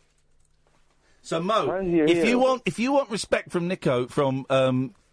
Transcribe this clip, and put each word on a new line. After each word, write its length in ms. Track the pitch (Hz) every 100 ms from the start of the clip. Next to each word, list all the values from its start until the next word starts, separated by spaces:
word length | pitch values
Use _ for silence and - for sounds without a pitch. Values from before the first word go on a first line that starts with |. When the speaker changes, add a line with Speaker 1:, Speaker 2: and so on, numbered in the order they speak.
| _ _ _ _ _ _ _ _ _ _ _ _
Speaker 1:
So, 180 | - 165
Mo, 260 | 175 220 147
Speaker 2:
Why 140 | 175
is 60 | 190
he 100 | 170
your 100 | 156
Speaker 1:
if 100 | 175
you 60 |
Speaker 2:
hero? 140 | 165 247
Speaker 1:
want, 240 | 254 254 -
if 120 | -
you 140 | 240
want 180 | 277 277
respect 400 | 208 - 226 -
from 160 | 180 170
Nico, 400 | 185 165 123 127
from, 400 | - 139 131 131
um, 460 | 135 131 127 131 - _